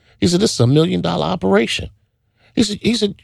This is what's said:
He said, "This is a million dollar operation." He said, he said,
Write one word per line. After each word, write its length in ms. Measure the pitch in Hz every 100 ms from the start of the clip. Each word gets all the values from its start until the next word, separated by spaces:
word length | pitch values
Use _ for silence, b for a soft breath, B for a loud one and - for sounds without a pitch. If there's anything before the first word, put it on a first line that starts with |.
| _ _
He 80 | 196
said, 120 | 175
"This 140 | 220
is 60 | -
a 80 | 120
million 340 | 147 170 180
dollar 240 | 170 175 151
operation." 640 | 180 190 196 233 - - - _ _ _ b b -
He 80 |
said, 160 | 208 208
he 140 | - 233
said, 260 | 208 -